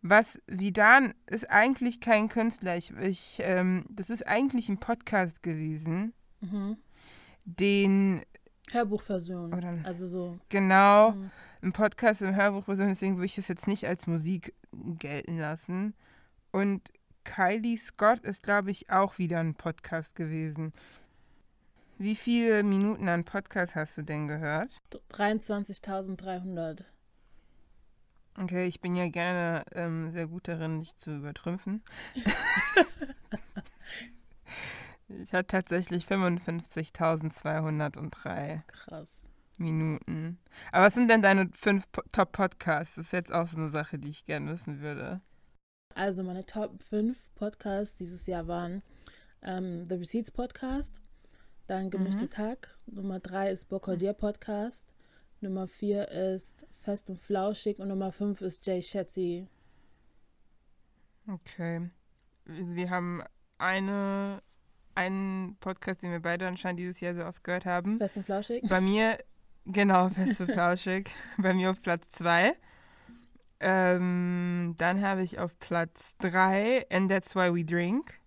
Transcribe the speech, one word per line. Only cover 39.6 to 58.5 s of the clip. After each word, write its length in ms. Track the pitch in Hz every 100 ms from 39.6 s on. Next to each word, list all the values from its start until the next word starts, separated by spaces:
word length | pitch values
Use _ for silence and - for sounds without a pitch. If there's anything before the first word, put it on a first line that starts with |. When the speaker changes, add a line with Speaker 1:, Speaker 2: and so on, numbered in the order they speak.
| 165 160 160 151 - 160 160 175 _ - -
Speaker 1:
Aber 100 | 170 196
was 100 | 240
sind 120 | 240
denn 140 | 226
deine 280 | 202 196 185
fünf 360 | - 214 196 -
Po-, 100 | - -
Top-Podcasts? 840 | - 185 - 185 - 180 151 160 -
Das 100 | 165
ist 60 |
jetzt 180 | 180 170
auch 160 | 170 170
so 80 | 160
eine 120 | 156
Sache, 280 | 151 151 151
die 120 | 143
ich 160 | 151 -
gerne 260 | 151 143
wissen 300 | 165 - 143
würde. 400 | 147 147 - 185 _ - _ _ _ _ _ -
Speaker 2:
Also 280 | 196 185
meine 220 | 185 180 190
Top 380 | 214 214 190
fünf 340 | - 208 220 254 - -
Podcasts 600 | 208 - 208 196 208 -
dieses 320 | 175 180 -
Jahr 200 | 175 165
waren, 320 | 175 175 190 - - - - - _
ähm, 460 | - 185 185 170 170
The 60 | 185
Receipts 340 | 175 233 226
Podcast, 720 | - 247 - 262 269 285 - - - - - - - -
dann 220 | 190 190
Gemischtes 480 | 190 185 196 240 -
Speaker 1:
Mhm. 40 |
Speaker 2:
Hack, 340 | 208 254 - - -
Nummer 360 | 202 196 185
drei 280 | 185 185 196
ist 200 | 190 -
Bokordia 420 | 196 - 180 196
Podcast, 840 | 208 208 208 - 208 220 - - _ - _ _ -
Nummer 280 | 196 190 190
vier 400 | - 208 202 -
ist 580 | - 190 190 - - -
Fest 360 | - - 202 -
und 80 | 185
Flauschig 600 | - 202 196 208 214 202
und 80 | 196
Nummer 240 | 190 190
fünf 300 | - 208 196
ist 260 | 185